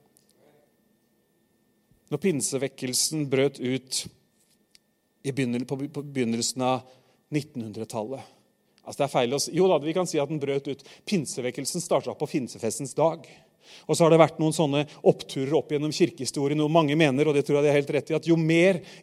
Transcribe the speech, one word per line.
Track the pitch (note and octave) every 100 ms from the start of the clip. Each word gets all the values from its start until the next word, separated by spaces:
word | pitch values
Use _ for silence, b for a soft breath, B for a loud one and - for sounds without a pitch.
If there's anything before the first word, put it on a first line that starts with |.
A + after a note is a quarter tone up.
| _ _ _ _ _ _ _ _ _ _ _ _ _ _ _ _ _ _ _ _ _
Når | D3
pinsevekkelsen | G3 D3 - C3+ C#3 - C3 B2+ - D#3 C#3+
brøt | C3 C#3 C#3
ut, | B2 B2+ - - - _ _ _ _ _ _ _ _ _ _ _
i | C#3
begynnel-, | C3+ B2 A#2+ B2+
på, | C#3 C#3+
på | C#3+
begynnelsen | C#3+ C3+ A#2 A2+ A#2 B2+ B2+
av | B2+ b b b b _
nittenhundretallet. | D3 D3 C3 A2 G#2 A2 A#2 G#2+ C3 b b _ _ _ _
Altså, | - A#2+
det | C#3
er |
feil | D3+ A#2+ C#3
å |
si, | -
jo | D#3+ F#3
da, | D#3
vi | D3
kan | E3 F3
si | D#3
at | C#3
den | D#3
brøt | C#3 C#3 C#3+
ut. | C3 b b -
Pinsevekkelsen | G3+ B2 - B2 B2 C3+ F3
startet | - D#3 B2 G#2
på | D3+
pinsefestens | D#3 A#2 G2+ A2+ - C#3+ -
dag. | D#3+ E3 - - _ _ b b b
Og |
så | D#3
har | E3
det | D#3+
vært | D#3 -
noen | D#3 D3+
sånne | D3+ C#3+ C#3+ B F#3
oppturer | - - C#3+ C3+
opp | D3+ -
gjennom | D3+ D3+
kirkehistorien, | D3 E3+ - B2 - C#3 D3+
og | D3+
mange | E3 D3+ D3+
mener, | D#3 C3 D#3
og | C#3+
det | C#3
tror | C#3+
jeg | D3
de |
er | C#3+
helt | C#3+
rett | D3 -
i, | D#3
at | D#3+
jo | E3
mer | D#3+ E3 F#3 E3+ B B